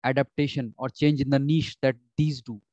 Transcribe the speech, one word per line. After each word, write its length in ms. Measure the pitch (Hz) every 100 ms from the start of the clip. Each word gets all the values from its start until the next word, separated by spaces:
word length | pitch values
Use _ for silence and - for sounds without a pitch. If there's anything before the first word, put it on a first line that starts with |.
| -
adaptation 680 | 135 139 - 143 143 120 -
or 120 | 131
change 300 | - 147 147
in 100 | 135
the 100 | 139
niche 360 | 139 160 - -
that 140 | 135 127 _ -
these 240 | 151 135
do? 200 | 120 107 _